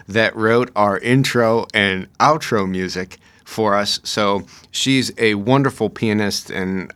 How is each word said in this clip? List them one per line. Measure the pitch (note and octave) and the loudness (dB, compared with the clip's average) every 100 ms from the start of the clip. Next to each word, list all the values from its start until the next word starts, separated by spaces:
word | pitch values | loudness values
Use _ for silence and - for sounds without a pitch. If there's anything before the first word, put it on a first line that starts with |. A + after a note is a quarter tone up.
| - | -4
that | G#2 A2 G#2+ | 0 0 0
wrote | A2 A#2 B2 - | 2 2 0 0
our | G#2 G2 | 0 0
intro | A#2+ C3 C3 B2 A2+ A2+ G2 | 2 2 2 0 2 0 0
and | A2 G2+ F#2 F#2 - | 0 0 -2 -6 0
outro | B2+ D#3 - A2 F#2+ | 2 2 0 -2 -2
music | F#2 F#2 F#2 F#2 - _ _ - | -4 -6 -6 -10 -14 _ _ -10
for | - A2 G2+ | -2 2 2
us. | G2+ - | 0 -4
So | - - G2+ G2+ F2+ - - | -4 0 0 0 -4 -18 -12
she's | - C3 C3+ G#2+ - | -4 0 2 0 0
a | A2 G#2 | 0 2
wonderful | G2+ C3+ C3+ - A2 | 2 2 2 0 -4
pianist | - A2+ G#2+ G#2 G2 - | 0 0 2 0 -4 -6
and, | - F#2 F#2+ E2 | -6 -4 -4 -6